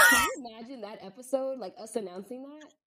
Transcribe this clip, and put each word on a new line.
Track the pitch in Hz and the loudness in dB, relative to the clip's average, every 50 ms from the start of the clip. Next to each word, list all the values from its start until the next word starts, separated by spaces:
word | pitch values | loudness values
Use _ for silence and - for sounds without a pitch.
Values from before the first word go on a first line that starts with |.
| - - | 8 8
you | - - - 440 523 330 240 233 | 8 6 4 2 -2 -6 -10 -12
imagine | 220 226 233 240 277 240 | -12 -12 -14 -12 -12 -12
that | 202 202 220 - 196 | -12 -12 -12 -14 -16
episode? | 196 - 254 247 - - 262 262 269 269 254 | -16 -16 -14 -8 -2 -2 -2 0 -2 -4 -6
Like, | 202 185 - - | -8 -10 -10 -12
us | 214 226 - | -12 -6 -6
announcing | 233 202 180 175 185 196 - 247 254 262 | -6 -6 -6 -10 -12 -12 -12 -12 -12 -12
that? | 277 294 311 302 - _ _ _ | -14 -16 -18 -20 -20 _ _ _